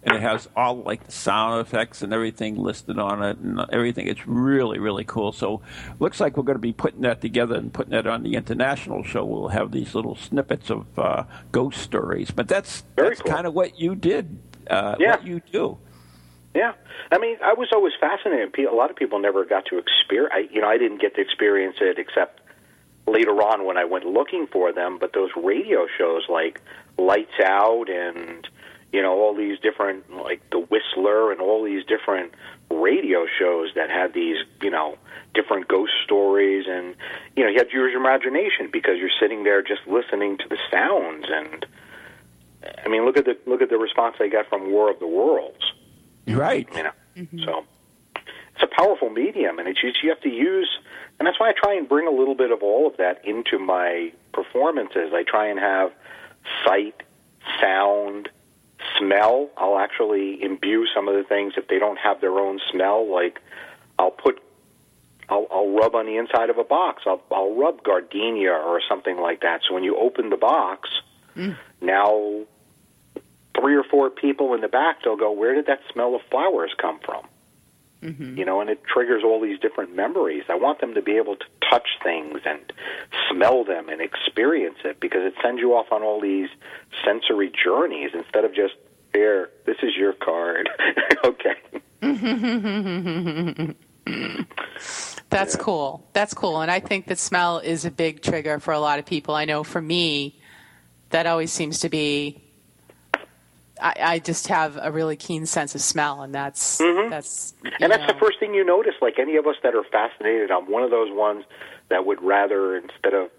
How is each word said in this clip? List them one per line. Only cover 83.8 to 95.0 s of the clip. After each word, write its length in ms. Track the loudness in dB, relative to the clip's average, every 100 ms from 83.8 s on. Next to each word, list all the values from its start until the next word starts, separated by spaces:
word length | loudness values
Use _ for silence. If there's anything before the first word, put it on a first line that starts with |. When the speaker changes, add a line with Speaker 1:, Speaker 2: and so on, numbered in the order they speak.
| -6
Speaker 2:
and 100 | -8
experience 760 | -6 -4 -4 2 2 4 0 -4
it 160 | -8 -6
because 240 | -2 -2
it 100 | -2 -2
sends 180 | -2 0
you 140 | 4 4
off 160 | 2
on 100 | 0
all 160 | 0 0
these 280 | 0 0 -2 -10 -20 -20 -16 -2
sensory 480 | 0 0 0 0 0 0
journeys 480 | 2 2 0 -2 -6
instead 300 | -8 -2 0 2
of 80 |
just, 220 | 2 -2 -2 _ _ _
"Here, 360 | 2 4 4 -2 _ -4
this 120 | -2
is 120 | -2 0
your 180 | 0
card." 560 | 0 -2 -2 -2 -2 -4
<laughs> 60 | 0 0 0 2 4
Okay. 320 | 2 2 -2 -2 -10 -16 _ _
Speaker 3:
<laughs> 1700 | -2 0 0 0 0 0 -2 -2 -2 -4 -4 -2 -4 -2 -4 -4 -6 -8 _ _ -10 -8 -8 -8 -10 -10 -14 -14 -12 -12